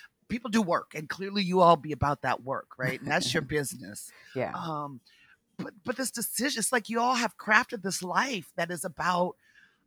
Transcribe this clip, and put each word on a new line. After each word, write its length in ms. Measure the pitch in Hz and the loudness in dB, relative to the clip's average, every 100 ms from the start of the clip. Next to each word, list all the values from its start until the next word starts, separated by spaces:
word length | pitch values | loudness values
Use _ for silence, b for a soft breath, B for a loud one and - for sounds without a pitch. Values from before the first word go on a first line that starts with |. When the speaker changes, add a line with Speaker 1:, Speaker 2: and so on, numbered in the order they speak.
| B _ - | B _ -8
Speaker 1:
people 200 | 240 240 | -6 0
do 120 | 220 | 2
work, 320 | 180 156 - 151 | 4 0 0 -10
and 140 | 156 | -8
clearly 340 | - 196 202 | -8 -4 -2
you 180 | 180 185 | 2 6
all 140 | 170 165 | 8 8
be 160 | 151 | 4
about 300 | 135 143 143 | 0 0 0
that 220 | 131 117 | 0 -2
work, 340 | 120 123 - - | -2 -6 -8 -4
right? 240 | 127 - | -4 -4
And 100 | - | 0
that's 220 | 160 151 | 0 2
your 80 | 160 | -2
Speaker 2:
<laughs> 160 | 131 151 | 0 -2
Speaker 1:
business. 540 | 139 127 95 104 - B B 131 | -2 -6 -12 -14 -16 B B -6
Speaker 2:
Yeah. 180 | 110 - | -4 -4
Speaker 1:
Um, 460 | 170 151 147 127 b b b b _ - | -6 -6 -6 -10 b b b b _ -12
but, 160 | - - | -12 -10
but 140 | - 247 | -8 -4
this 140 | 262 | -4
decision, 480 | 233 - - 269 247 | -4 -6 -2 -2 -2
it's 120 | - | 0
like 180 | 247 208 | 0 0
you 120 | 226 | 0
all 140 | 247 247 | 2 2
have 220 | 240 - | 0 -4
crafted 440 | - 214 262 233 | 4 4 4 -4
this 220 | 185 165 | -4 -4
life 480 | 180 175 262 220 - - | 0 0 2 -2 -6 -4
that 160 | 170 | -4
is 140 | 175 190 | -2 -6
about, 500 | 147 165 180 175 - b b b b | -4 0 2 0 -2 b b b b